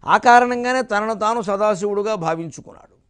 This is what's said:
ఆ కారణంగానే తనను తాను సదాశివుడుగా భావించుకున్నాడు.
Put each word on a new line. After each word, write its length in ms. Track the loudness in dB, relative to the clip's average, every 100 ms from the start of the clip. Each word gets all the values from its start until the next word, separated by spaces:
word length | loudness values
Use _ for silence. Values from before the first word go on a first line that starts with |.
| 2
ఆ 120 | 2
కారణంగానే 640 | 6 6 4 -2 -2 -2
తనను 320 | -2 -4 -4
తాను 280 | -2 -2 -2
సదాశివుడుగా 720 | -4 -2 0 0 -2 -2 -4 -4
భావించుకున్నాడు. 800 | -4 -4 -8 -14 -20 -20 -20 _ _